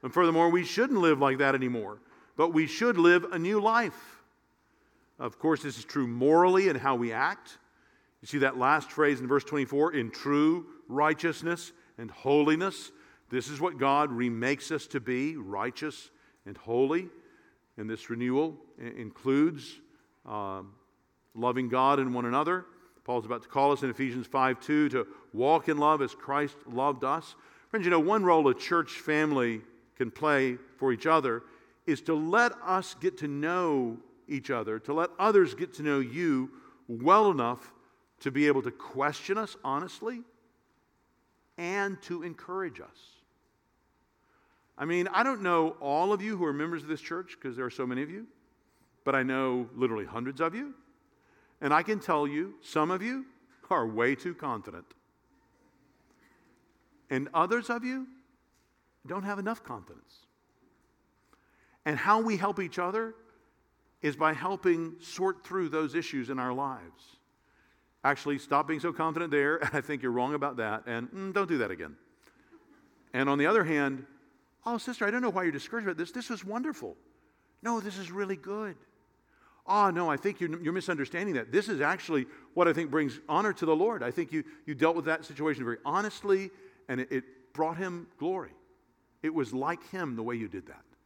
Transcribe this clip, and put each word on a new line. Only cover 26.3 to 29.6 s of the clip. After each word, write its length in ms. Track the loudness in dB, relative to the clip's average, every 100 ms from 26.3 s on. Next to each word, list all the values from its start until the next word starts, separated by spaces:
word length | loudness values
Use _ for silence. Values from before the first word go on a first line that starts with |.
| -2 -2 -6 -10
loved 380 | -2 0 0
us. 320 | -2 -2 -6 -20 -20 -20 _
Friends, 160 | -2 4
you 60 |
know, 80 | 4
one 240 | 6 4
role 240 | 6 6 6
a 80 | 4
church 360 | 2 0 0
family 680 | -6 -2 2 2 2 2 -2